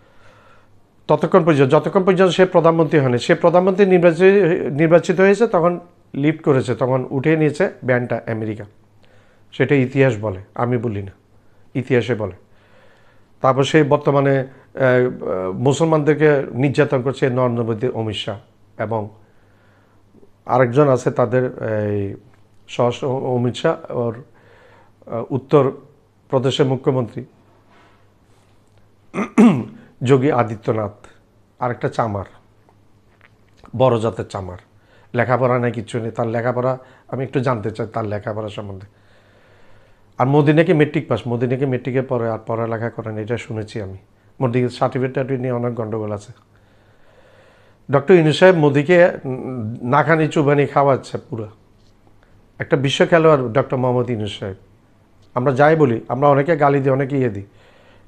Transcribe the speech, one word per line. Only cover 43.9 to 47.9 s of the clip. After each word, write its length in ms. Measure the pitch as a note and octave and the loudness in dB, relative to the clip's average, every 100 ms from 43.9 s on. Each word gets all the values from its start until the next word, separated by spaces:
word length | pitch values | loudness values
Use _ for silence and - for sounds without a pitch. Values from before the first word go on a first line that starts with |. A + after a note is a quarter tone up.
| F#2+ _ _ _ - | -14 _ _ _ -6
মোদির 280 | C3+ B2 B2 | -2 0 -2
সার্টিফিকেট 460 | - C3 B2+ B2+ C3 | -2 -4 -2 -4 -4
টার্টিফিকেট 260 | B2+ C3+ | -4 -4
নিয়ে 120 | B2+ | -4
অনেক 220 | A#2+ A#2+ A#2 | -4 -4 -6
গন্ডগোল 360 | A2 A2 G#2+ | -6 -6 -6
আছে। 200 | G#2 - - _ _ _ _ _ _ _ _ _ _ _ _ _ _ - | -8 -12 -20 _ _ _ _ _ _ _ _ _ _ _ _ _ _ -2